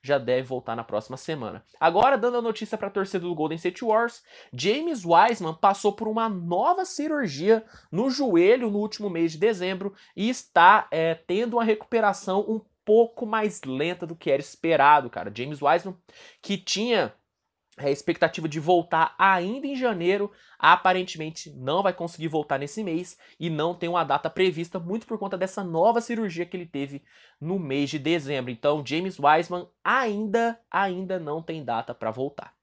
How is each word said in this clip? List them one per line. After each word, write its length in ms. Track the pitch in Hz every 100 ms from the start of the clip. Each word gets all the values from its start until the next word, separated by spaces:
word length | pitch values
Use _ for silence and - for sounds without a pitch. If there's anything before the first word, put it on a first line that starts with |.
já 160 | 131 143
deve 300 | 120 127 127
voltar 260 | 127 120
na 120 | 117 113
próxima 320 | 127 - 127
semana. 480 | - 156 110 92 _ _
Agora, 400 | 165 175 254 277
dando 200 | 240 240
a 40 |
notícia 360 | 233 220 220 214
pra 120 | 202
torcida 380 | 196 190 190 170
do 80 | 165
Golden 220 | 151 160
State 260 | 175 175
Warriors, 400 | 240 214 233 - _ - -
James 500 | 127 156 254 339 277 175
Wiseman 480 | 170 220 233 165 160
passou 360 | 196 - 208
por 160 | 202 220
uma 220 | 220 226
nova 560 | 190 170 175 269 359 370
cirurgia 800 | - 294 302 220 135 185 220 220 - _
no 180 | 165 262
joelho 600 | 262 269 170 180 247 233
no 80 | 202
último 300 | 214 - 208
mês 240 | 165 165
de 40 | 156
dezembro 560 | 208 202 180 190 196 - _ -
e 140 | 214
está, 580 | 247 - - 175 208 -
é, 220 | 160 165
tendo 440 | 165 - 185 240 233
uma 80 | 226
recuperação 760 | 214 - 233 208 196 - 190 208
um 140 | 220 - _ -
pouco 400 | 220 233 - 220
mais 360 | 220 214 208
lenta 440 | 135 131 160 175 165
do 80 | 165
que 160 | -
era 100 | 180
esperado, 680 | - - 160 156 139 151 127
cara. 220 | - 98 107
James 260 | 131 147
Wiseman, 340 | 143 170 185 185 _ - - _
que 160 | - 196
tinha 560 | - 185 233 226 123 - _ _ _ _ _ -
É 80 | 143
a 40 |
expectativa 560 | 143 - 165 160 165 160
de 120 | 156
voltar 560 | 151 180 170 160 160 -
ainda 480 | 196 190 180 254 277
em 100 | 269
janeiro. 560 | 254 190 170 202 202 _ _ _
Aparentemente 920 | 151 185 190 185 185 156 160 165 156
não 300 | 139 127 170
vai 120 | 196
conseguir 340 | 180 170 - 156
voltar 320 | 156 147 135
nesse 240 | 143 -
mês 340 | 202 160 180 - _ _
e 100 | 170
não 240 | 156 160
tem 140 | 175 170
uma 160 | 175
data 260 | 151 139 165
prevista, 500 | - 185 160 170 190
muito 280 | 170 220 -
por 100 | 220
conta 200 | 196 190
dessa 260 | 185 196
nova 380 | 185 160 196 233
cirurgia 440 | 226 233 214 165 170
que 120 | 180
ele 80 | 170
teve 360 | 139 139 143 _ _ _ _
no 180 | 151 190
mês 320 | 156 135 139
de 80 | 151
dezembro. 540 | 139 170 139 143 123
Então, 320 | 117 147 151 123
James 320 | 151 190 175
Wiseman 500 | 139 156 170 175 175 _
ainda, 760 | - 247 247 208 220 220 233 226 _
ainda 480 | 180 196 180 185 185
não 240 | 156 156
tem 220 | 165 165
data 300 | 127 113 117
pra 180 | 127 113
voltar. 420 | 113 139 - - _